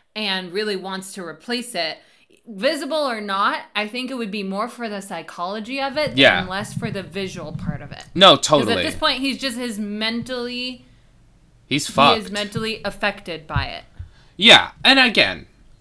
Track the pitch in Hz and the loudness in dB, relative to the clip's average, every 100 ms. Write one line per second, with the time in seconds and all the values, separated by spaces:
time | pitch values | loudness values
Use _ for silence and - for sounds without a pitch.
0 | _ 214 208 190 180 185 214 190 185 190 | _ -6 -4 -4 -4 -4 -4 -4 -6 -10
1 | 190 - 170 156 - 247 233 175 160 - | -10 -12 -12 -12 -8 -6 -4 -4 -6 -8
2 | _ _ _ _ - 196 247 311 294 311 | _ _ _ _ -16 -2 -2 0 -2 -2
3 | 277 220 208 196 220 302 - 208 214 247 | -2 -4 -4 0 2 0 0 -4 -4 -6
4 | 254 262 226 208 190 196 233 240 233 202 | -6 -6 -6 -4 -4 -4 -4 -6 -8 -8
5 | 196 170 160 - 180 220 214 269 269 269 | -8 -10 -10 -8 -6 -6 -6 -4 -4 -2
6 | 302 262 262 180 185 190 220 - 226 202 | 0 6 6 6 0 -6 -6 -6 -6 -6
7 | 185 196 190 180 151 - - 143 147 - | -8 -8 -8 -8 -12 -8 -8 -8 -12 -16
8 | - 165 185 143 - 147 117 90 87 - | -8 8 8 8 6 4 4 2 0 0
9 | 302 254 269 233 269 233 247 208 208 208 | -2 0 -2 -2 -4 -4 -6 -6 -6 -4
10 | 220 233 233 254 240 247 254 247 - _ | -4 -4 -6 -8 -6 -8 -8 -12 -20 _
11 | _ _ _ _ _ _ _ 135 - - | _ _ _ _ _ _ _ -4 -2 4
12 | 143 220 190 202 202 226 220 220 202 - | 4 4 -2 -6 -6 -6 -6 -6 -8 -4
13 | 208 196 - 160 156 147 131 82 - - | -4 -4 -12 -12 -6 -6 -6 -10 -16 -18
14 | - - - - 214 160 87 - 233 269 | -18 -20 -20 2 8 8 6 0 4 6
15 | 247 208 101 85 - _ - - | 6 4 2 0 -12 _ -20 0